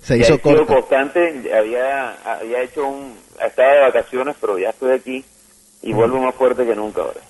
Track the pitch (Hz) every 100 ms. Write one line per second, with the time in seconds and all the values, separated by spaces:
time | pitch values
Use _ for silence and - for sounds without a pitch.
0 | - 120 117 127 147 151 151 135 - 135
1 | 139 175 170 143 - 110 110 123 131 139
2 | 123 98 110 98 110 123 127 156 139 139
3 | 139 104 _ - 113 - 131 143 135 117
4 | - 127 135 143 107 95 98 - 131 131
5 | 127 131 - _ _ _ _ _ - 110
6 | 117 131 131 127 127 123 120 107 107 92
7 | 73 -